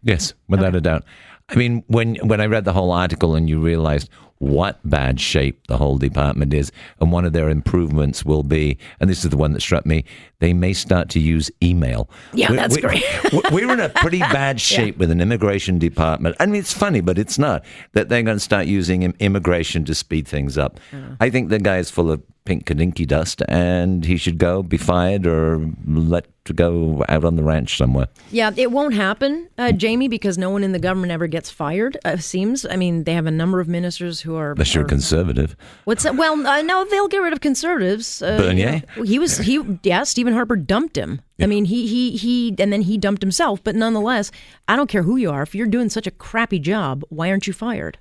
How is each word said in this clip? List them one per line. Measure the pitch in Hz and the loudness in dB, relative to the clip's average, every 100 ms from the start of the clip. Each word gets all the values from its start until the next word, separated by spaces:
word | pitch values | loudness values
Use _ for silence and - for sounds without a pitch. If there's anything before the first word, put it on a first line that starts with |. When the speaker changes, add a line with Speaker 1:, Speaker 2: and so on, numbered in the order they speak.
Speaker 1:
Yes, | 117 92 - - _ | 2 0 -2 -10 _
without | 95 95 | 2 2
Speaker 2:
Okay. | 90 | 2
Speaker 1:
a | |
doubt. | 80 78 - - - - _ | 2 0 -4 -20 -20 -20 _
I | - | 0
mean, | 120 120 - | 2 0 0
when, | 113 117 113 | 0 2 0
when | 107 107 | 0 2
I | 107 | 2
read | 110 95 | 2 2
the | |
whole | 92 90 | 2 2
article | 87 90 80 85 80 | 2 0 0 2 2
and | 80 | 2
you | 78 | 2
realized | 80 82 80 73 69 - - _ | 2 2 2 0 -2 -16 -20 _
what | 69 69 95 - | 0 2 0 -2
bad | - 73 65 65 | -2 0 2 0
shape | - 80 69 65 - | 0 2 0 -2 -4
the | 60 | 0
whole | 71 69 | 2 2
department | 67 67 71 - 71 | 0 0 0 2 0
is, | 73 71 - - - | 0 -2 -8 -20 0
and | 80 | 2
one | 85 | 2
of | 87 | 2
their | 80 78 | 0 2
improvements | 76 - 87 82 73 73 67 73 | 0 0 0 2 2 0 -2 0
will | 76 | 0
be, | 71 78 76 71 - - | 2 2 2 -2 -8 -2
and | 95 | 0
this | 90 | 2
is | 85 | 0
the | 71 | 2
one | 76 | 2
that | 73 | 0
struck | - 82 - | 0 0 2
me, | 80 - - - _ | 0 -2 -14 -20 _
they | 85 | 2
may | 87 90 | 2 2
start | 95 - 92 82 | 0 0 0 2
to | - | 2
use | 78 80 76 - | 2 2 0 0
email. | 87 87 67 58 53 - - | 2 2 0 -2 -6 -10 -8
Speaker 2:
Yeah, | - - | -2 2
Speaker 1:
We, | 123 | 2
Speaker 2:
that's | 113 117 | 2 2
Speaker 1:
we, | |
Speaker 2:
great. | - - 539 - - | 2 0 -2 -2 0
<laughs> | |
Speaker 1:
we, | 160 - 160 247 | 2 2 2 2
we're | |
in | 247 | 0
a | 185 | 0
pretty | - 170 180 | 2 2 2
bad | - 139 139 127 | 0 0 0 0
Speaker 2:
<laughs> | - | 0
Yeah. | - | 0
Speaker 1:
shape | 107 - | 0 0
with | 90 | 2
an | 85 | 4
immigration | 90 117 104 98 - 90 | 2 2 2 0 0 2
department. | 82 78 80 78 82 - | 2 2 0 2 -2 0
I | 185 | 0
mean, | 208 | 0
it's | 190 | -4
funny, | - 202 139 | -2 0 2
but | 87 90 | 2 0
it's | 110 - | -2 0
not, | 143 90 - - - | 0 0 -6 -20 -4
that | 107 104 | -2 2
they're | 120 | 0
gonna | 113 107 | 2 0
start | - 101 82 | 0 0 2
using | 98 85 92 | 0 2 2
im-, | 92 90 | 0 2
immigration | 104 98 85 87 82 85 76 | 2 2 2 0 0 -2 -2
to | 78 | -4
speed | - 80 73 | -2 -4 -2
things | 73 71 69 | -4 -2 -2
up. | 69 - - | -2 -4 -18
Speaker 2:
Yeah. | 139 131 127 | -16 -16 -2
Speaker 1:
I | 123 | 0
think | 123 95 | 2 0
the | 107 | 2
guy | 101 92 | 2 0
is | 87 | -2
full | - 82 | 0 0
of | 78 - _ | 0 -4 _
pink | - 90 - | -4 -4 -2
Kadinky | 73 87 85 78 | 0 0 0 0
dust, | 73 80 - - | 0 0 -4 -2
and | 85 87 90 90 92 80 | 0 2 2 0 0 0
he | 87 | 0
should | 90 85 | 0 0
go, | 87 92 | 2 0
be | 90 80 | 0 -2
fired, | - 90 90 101 87 | 2 2 2 2 2
or | 82 80 80 80 80 - | 2 2 0 -2 -6 -2
let | 78 80 85 - _ - | 0 2 0 -2 _ -10
to | |
go | 80 85 85 82 76 - | 0 0 2 0 -2 0
out | 78 82 | 0 2
on | 82 | 0
the | |
ranch | 78 78 62 - | 0 0 -2 -2
somewhere. | 64 65 67 - - | 0 2 -2 -6 -8
Speaker 2:
Yeah, | 226 220 208 | -2 -2 0
it | 254 | 0
won't | 247 294 | 0 0
happen, | 214 196 214 277 302 339 - | 0 -2 -2 -2 -4 -8 -4
uh, | 247 | 0
Jamie, | 202 214 233 262 | 2 0 0 -2
because | 226 202 180 | -2 -2 -2
no | 185 | -2
one | 202 | -2
in | 196 | -2
the | 185 | -2
government | 170 190 180 | -2 -2 -2
ever | 165 170 | -4 -4
gets | 160 - | -6 -10
fired, | - 147 175 233 277 - | -8 -6 -2 -4 -4 -6
uh, | 170 | -6
seems. | 156 185 202 269 | -4 -4 -2 -4
I | - 185 | -4 -2
mean, | 180 170 160 | 0 -2 -2
they | |
have | 170 160 | -2 -2
a | |
number | 156 170 185 | -2 0 -2
of | 170 | -2
ministers | 175 175 170 175 160 | -4 -4 -6 -10 -10
who | 156 160 | -8 -6
are, | 151 | -6
Speaker 1:
Unless | 143 76 - | -2 0 2
you're | 67 | 2
Speaker 2:
are | |
Speaker 1:
conservative. | 71 67 78 90 62 78 - - - - | 0 2 0 2 0 -2 -4 -20 -14 -4
Speaker 2:
What's | 226 | -2
that? | 311 269 | 0 2
Well, | 320 311 269 | 2 2 0
uh, | 285 | 0
no, | 320 370 381 | 2 0 0
they'll | 392 403 | 0 0
get | 392 | 0
rid | 349 | -2
of | 311 | -2
conservatives. | 294 262 320 349 185 208 233 - | -2 -2 -2 0 0 -2 -6 -6
Uh, | 165 165 | -2 0
Speaker 1:
Bernier? | 92 92 107 156 143 - | 2 2 2 -2 -6 -8
Speaker 2:
you | |
know, | 220 | -2
he | 240 | 0
was, | 330 - | 0 0
he, | 202 277 277 180 | 0 0 0 -4
yeah, | 185 175 | 0 0
Stephen | 269 - 247 | 0 -2 0
Harper | 226 233 226 | 0 0 -2
dumped | 143 202 311 - | 0 0 0 -4
him. | 82 131 - _ | -6 -8 -12 _
Speaker 1:
Yeah. | 185 | 0
Speaker 2:
I | |
mean, | 208 202 | 0 0
he, | 233 240 | -2 -2
he, | 233 247 220 | -2 -2 -2
he, | 220 247 233 190 | -2 -2 -2 0
and | 202 | 0
then | 202 | 0
he | 185 214 | 0 0
dumped | 196 202 | -2 -2
himself, | 190 185 330 196 | -2 0 0 0
but | - 214 | -4 -2
nonetheless, | 226 220 214 247 202 - - - - | 0 0 0 -2 -4 -10 -20 -16 -2
I | 226 | 0
don't | 285 | 0
care | 214 | 0
who | 175 254 | 0 0
you | 208 | 0
are. | 139 | -2
If | 147 196 | -4 -2
you're | 226 | -2
doing | 233 233 | 0 0
such | - 202 | -2 -8
a | |
crappy | - - 226 226 190 | -12 -8 -4 -2 -2
job, | 147 214 160 131 147 | -2 -2 -2 -4 -8
why | 156 165 | -6 -2
aren't | 196 196 | -2 -2
you | |
fired? | 185 226 220 78 - | -6 -6 -6 -8 -12